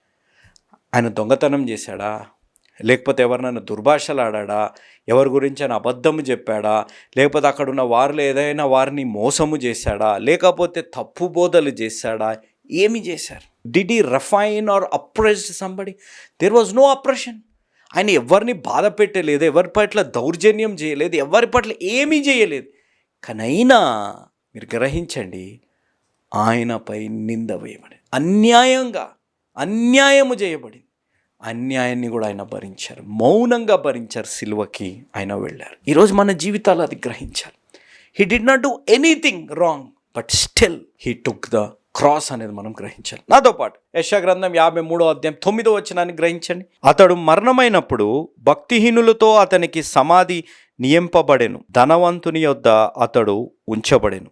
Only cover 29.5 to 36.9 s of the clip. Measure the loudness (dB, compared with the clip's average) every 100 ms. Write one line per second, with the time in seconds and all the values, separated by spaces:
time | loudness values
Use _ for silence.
29.5 | -8 -6 -2 2 4 6 4 2 -2 -6
30.5 | -8 -12 -20 _ _ _ _ _ _ -12
31.5 | -8 -4 -2 -2 -4 -4 -4 -6 -6 -12
32.5 | -14 -14 -14 -16 -16 -10 0 4 4 2
33.5 | 0 2 0 0 -6 -8 -10 -10 -10 -6
34.5 | -6 -6 -8 -12 -14 -14 -10 -8 -8 -8
35.5 | -12 -18 -12 0 4 6 4 0 0 -4
36.5 | -2 0 0 -2